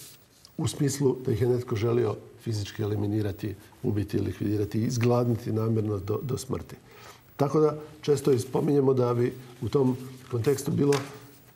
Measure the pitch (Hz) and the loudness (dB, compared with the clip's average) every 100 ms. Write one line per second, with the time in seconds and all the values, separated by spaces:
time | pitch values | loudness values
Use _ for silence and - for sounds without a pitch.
0 | - - _ _ - - 139 - 143 - | -20 -20 _ _ -18 -6 -4 0 0 2
1 | 139 127 - 110 123 123 - 113 117 117 | 0 0 -2 0 2 2 0 -2 2 2
2 | 110 - - - - 107 101 - 107 104 | 0 -2 -10 -12 -6 -4 -6 -4 -4 -2
3 | 101 107 104 98 107 98 - - - 104 | 0 0 -2 -4 -8 -8 -14 -8 -2 -2
4 | 95 98 98 95 101 104 104 113 113 127 | -2 -2 -2 -2 -2 -2 -2 -2 -2 2
5 | 120 120 120 113 - 110 110 110 107 104 | 2 4 2 0 -2 -2 0 0 0 -4
6 | 95 107 139 - - 87 - - - - | -4 -4 -2 -6 -4 -8 -8 -16 -20 -20
7 | - - - - 143 151 156 151 - - | -20 -20 -20 0 2 4 4 2 -10 -10
8 | - 143 - 127 - 151 147 143 135 127 | 0 2 4 2 2 0 2 4 4 4
9 | 120 120 120 - - - 107 143 127 123 | 2 2 0 -2 -14 -8 0 2 2 2
10 | - - - 120 113 135 - 113 143 139 | -6 -16 -6 -2 0 0 0 2 2 2
11 | - - - - - | 0 -12 -20 -20 -20